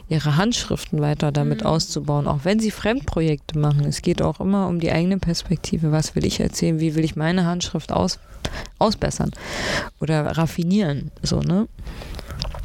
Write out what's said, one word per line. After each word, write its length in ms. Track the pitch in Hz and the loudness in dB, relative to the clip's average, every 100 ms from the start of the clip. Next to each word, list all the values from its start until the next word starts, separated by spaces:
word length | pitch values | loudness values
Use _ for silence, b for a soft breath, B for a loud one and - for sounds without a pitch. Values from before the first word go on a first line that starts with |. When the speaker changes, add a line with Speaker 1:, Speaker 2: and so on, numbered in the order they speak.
| - | -2
Speaker 1:
ihre 280 | 156 143 147 | 0 2 2
Handschriften 640 | 214 240 - - - 156 | 2 0 -2 -4 -2 0
weiter 320 | 147 147 151 | 0 2 0
damit 280 | 143 147 147 | 2 0 0
Speaker 2:
Mhm. 40 | 151 | 2
Speaker 1:
auszubauen, 640 | 160 - 156 147 147 139 | 0 0 -4 -2 0 0
auch 120 | 147 | 0
wenn 160 | 165 220 | 2 2
sie 100 | 220 | 0
Fremdprojekte 880 | - 208 254 - 175 160 151 - 156 | -2 -2 -2 -2 0 2 0 -2 0
machen. 260 | 147 143 | 2 4
Es 160 | 147 - | 2 0
geht 220 | 175 170 | 0 2
auch 160 | 160 156 | 0 0
immer 300 | 185 196 185 | 0 2 2
um 100 | 175 | 0
die 140 | 170 | 2
eigene 260 | 165 175 190 | 2 2 2
Perspektive. 720 | 170 170 - 165 - 160 156 | 0 -2 -2 -4 -2 0 2
Was 240 | 156 151 | 2 2
will 100 | 156 | 0
ich 140 | 151 - | 0 0
erzählen? 400 | - - 170 160 | -2 2 0 2
Wie 160 | 160 | 2
will 80 | 156 | 2
ich 120 | 160 156 | 0 0
meine 280 | 156 185 | 0 2
Handschrift 460 | 170 175 - 156 - | 2 0 -2 -4 -2
aus-, 300 | 170 185 - - B B B B - | 0 2 -2 -10 B B B B 0
ausbessern 540 | 220 - - - - - B B B B B - | 0 2 -2 0 -4 -4 B B B B B -6
oder 240 | 151 156 | 0 2
raffinieren? 880 | 143 156 165 - 170 202 175 143 147 - | 2 0 0 0 2 4 2 0 -6 -6
So, 160 | - 127 | -2 0
ne? 260 | 147 185 226 - B B B B B B - - | 2 2 0 -4 B B B B B B -8 -6